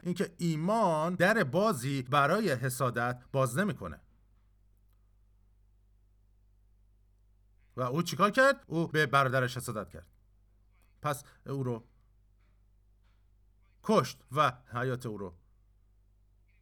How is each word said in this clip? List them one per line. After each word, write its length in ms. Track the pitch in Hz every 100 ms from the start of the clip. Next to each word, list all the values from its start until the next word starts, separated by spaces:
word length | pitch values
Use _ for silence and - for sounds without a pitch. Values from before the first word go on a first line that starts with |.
اینکه 320 | 180 175 170 -
ایمان 800 | 170 156 175 226 190 156 165 175
در 280 | 180 226
بازی 580 | 139 160 220 147 131 139
برای 500 | 123 143 143 202 202
حسادت 720 | 120 131 123 127 120 123 123 -
باز 260 | 135 131 120
نمی‌کنه. 440 | 202 131 90 - - _ _ _ _ _ _ _ _ _ _ _ _ _ _ _ _ _ _ _ _ _ _ _ _ _ _ _ _ _ _ _ _ _ _ _ _ 120
و 40 |
او 220 | 123 151
چیکار 280 | 170 147 202
کرد؟ 320 | 262 269 262 -
او 200 | 165 165
به 180 | 156 139
برادرش 520 | 139 131 131 123 127
حسادت 320 | 120 107 90
کرد. 180 | 80 - _ _ _ _ _ _ _ _ _
پس 220 | 151 131 - - 135
او 180 | 135
رو 200 | 123 113 - _ _ _ _ _ _ _ _ _ _ _ _ _ _ _ _ _ _ _
کشت 380 | - 208 127 - -
و 200 | 139 143 - -
حیات 320 | 120 131 123 123
او 120 | 101
رو 180 | 95 85 _ _ _ _ _ _ _ _ _ _ _ _